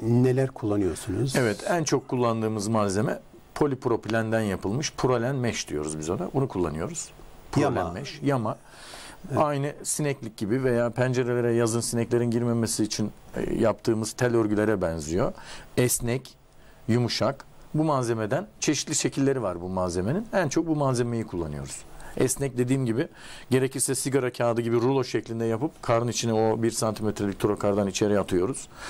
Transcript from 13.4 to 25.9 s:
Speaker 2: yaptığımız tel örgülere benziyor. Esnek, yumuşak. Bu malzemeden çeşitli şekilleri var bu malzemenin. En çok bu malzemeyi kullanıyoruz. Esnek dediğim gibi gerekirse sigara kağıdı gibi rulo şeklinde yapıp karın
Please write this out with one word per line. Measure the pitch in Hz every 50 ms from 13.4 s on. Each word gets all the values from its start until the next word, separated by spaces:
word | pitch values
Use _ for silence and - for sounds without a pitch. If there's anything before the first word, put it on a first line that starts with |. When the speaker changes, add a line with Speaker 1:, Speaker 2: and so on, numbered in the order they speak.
| - - -
Speaker 2:
yaptığımız | - 113 110 104 - - 123 110 107 110 -
tel | - - 127 123 117
örgülere | 117 110 104 107 101 107 107 110 95
benziyor. | 90 82 82 82 73 78 82 95 131 180 196 - - - - - - - -
Esnek, | - 123 123 - - - 117 120 135 131 - - - - - - - - - - - -
yumuşak. | - 110 123 120 110 - - 104 117 - - - - - - - - -
Bu | 151 156
malzemeden | 160 147 131 123 117 117 113 110 104 123 160 208 - - -
çeşitli | - - 147 - - - 151
şekilleri | - - 165 - 143 139 135 135 131
var | 113 95 90 87
bu | 87 90
malzemenin. | 92 92 92 90 85 92 90 107 147 202 226 - -
En | 196 175 139
çok | - 160 170
bu | 165 156
malzemeyi | 151 143 135 127 117 120 120 120 113 107
kullanıyoruz. | - - 87 82 76 73 71 71 67 - - - - - - - - -
Esnek | - 127 123 - - 139 135 120
dediğim | 123 123 123 135 135 131
gibi | 117 110 120 170 - - - - - - - - -
gerekirse | 120 131 131 131 - 135 - - 135
sigara | - - 139 131 139 127 123 -
kağıdı | - 120 120 117 117
gibi | 117 113 117
rulo | 120 113 131 139 135 123
şeklinde | 131 - 113 104 - 113 113 117
yapıp | 113 113 110 - - - - -
karın | -